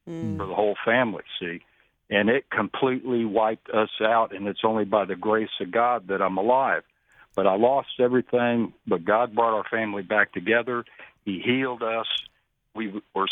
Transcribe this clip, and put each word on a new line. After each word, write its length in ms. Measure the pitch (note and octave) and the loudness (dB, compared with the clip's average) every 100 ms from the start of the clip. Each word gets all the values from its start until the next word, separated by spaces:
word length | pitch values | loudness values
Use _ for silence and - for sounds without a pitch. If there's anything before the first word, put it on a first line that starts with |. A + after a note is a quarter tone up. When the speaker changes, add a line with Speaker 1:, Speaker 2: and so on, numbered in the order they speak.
| - | -14
Speaker 1:
Mm. 280 | E3 A2 F#2+ | -8 -6 -6
Speaker 2:
for 100 | G2 | -4
the 80 | |
whole 220 | F#2 G#2 G2+ | 0 0 0
family, 400 | - A#2+ A#2+ F#2 - - | 0 2 2 -2 -10 -10
see? 180 | F2 E2+ _ _ _ _ - | -8 -10 _ _ _ _ -2
And 200 | G#2 G#2 | 2 4
it 180 | C3+ - | 2 0
completely 760 | - G2+ - C3 C3 C3 A#2+ | -4 -4 -2 -2 -2 -2 -2
wiped 440 | A2+ G2+ A2 A2+ - | 0 2 0 -2 -2
us 180 | A2 A#2 - | 0 0 0
out, 320 | A2 A2+ A2+ | 2 2 2
and 140 | G2 G2+ | -2 -8
it's 140 | - | -2
only 220 | A2+ A2 | 0 0
by 200 | G2 G#2+ | 2 0
the 120 | F#2+ F2+ | 0 -4
grace 340 | G#2+ A2 G#2 - | 0 0 0 -6
of 120 | F#2 | -4
God 340 | A2 A#2+ A#2+ F#2 | 0 2 0 -2
that 160 | F#2+ | 0
I'm 140 | F#2+ F#2+ | 0 0
alive. 480 | G#2+ C3 B2+ E2 - _ _ _ - | 2 2 2 -2 -4 _ _ _ -12
But 140 | - F#2+ | 0 2
I 80 | G2 | 4
lost 320 | A#2+ C#3 - - | 4 4 -2 0
everything, 720 | B2 B2+ - B2 A#2+ A#2 A2+ - - | 2 2 2 0 2 2 0 -4 -4
but 180 | F#2 | -2
God 300 | E2+ G#2+ B2 | 2 2 2
brought 220 | G#2+ A#2 A2 | 2 2 2
our 80 | F#2+ | -2
family 340 | A2+ A2 G2+ | -4 -4 -4
back 280 | F#2 G#2+ G2+ | -2 0 0
together. 520 | G2 F2 A#2 A#2 A#2+ - - - _ | -2 0 0 0 -6 -6 -14 -20 _
He 160 | - F2+ | -8 -6
healed 380 | G#2 B2+ C3 A#2+ | 0 0 0 -4
us. 240 | A2+ A2+ G#2+ - - _ _ _ _ | -4 -4 -4 -6 -10 _ _ _ _
We 120 | A2 A2 | -8 -8
w-, 160 | G#2 - F#2+ | -8 -8 -2
were 100 | G2 | 0